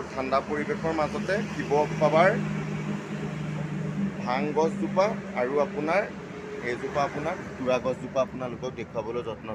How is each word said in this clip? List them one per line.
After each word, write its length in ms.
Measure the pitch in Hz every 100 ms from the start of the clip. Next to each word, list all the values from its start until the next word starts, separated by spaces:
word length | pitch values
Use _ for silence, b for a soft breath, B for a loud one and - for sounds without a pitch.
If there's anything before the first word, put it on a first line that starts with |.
| 135
ঠাণ্ডা 300 | 135 131 135
পৰিৱেশৰ 520 | 135 147 147 147 165
মাজতে 400 | 160 147 147 165 202 214
শিৱ 200 | 151 - 143 151 -
বাবাৰ 340 | 151 156 185 208 208 - - - - 202 - 202 - - - - - - 208 - 98 -
ভাং 220 | 120 127 147
গছজোপা 540 | 147 160 - 160 - 208 202 - -
আৰু 160 | 123 143
আপোনাৰ 420 | 143 143 151 185 233 - - - - -
এইজোপা 380 | 120 120 135 147
আপোনাৰ 320 | 139 147 151 185
ধুতুৰা 380 | 135 - 127 127
গছজোপা 420 | 127 123 127 131
আপোনালোকক 500 | 127 123 127 113 -
দেখুৱাবলৈ 480 | - 110 120 110 120
যত্ন 260 | 113 104 110